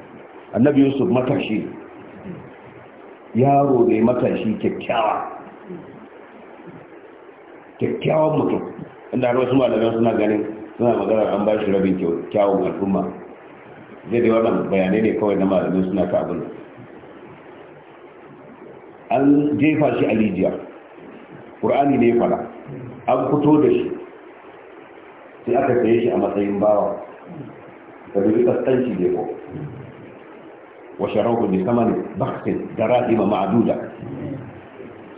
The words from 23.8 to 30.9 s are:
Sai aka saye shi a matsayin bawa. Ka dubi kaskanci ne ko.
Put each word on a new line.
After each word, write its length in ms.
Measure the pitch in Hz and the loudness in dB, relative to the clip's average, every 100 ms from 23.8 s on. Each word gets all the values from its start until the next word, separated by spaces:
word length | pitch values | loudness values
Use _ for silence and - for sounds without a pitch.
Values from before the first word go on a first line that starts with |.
| - - - - - - - - - - - - - - - - | 0 -6 -12 -20 -20 -20 -20 -20 -20 -20 -20 -20 -20 -20 -20 -10
Sai 100 | - | -2
aka 200 | 117 - - | 0 2 2
saye 180 | 110 117 | 4 4
shi 60 | - | 2
a 60 | 104 | 0
matsayin 420 | 101 101 101 101 | 0 0 0 2
bawa. 400 | 104 101 98 101 - - - 156 - - - - - - - | 2 4 2 -4 -10 -16 -18 -16 -16 -16 -20 -20 -20 -20 -6
Ka 60 | 101 | 0
dubi 240 | 104 113 123 | 2 4 4
kaskanci 480 | - 131 123 120 95 | 2 2 2 0 0
ne 100 | 180 | 0
ko. 120 | - - - - 151 147 - - - - - - - - - - - - | 0 -4 -8 -12 -12 -12 -12 -16 -18 -20 -20 -20 -20 -20 -20 -20 -20 -16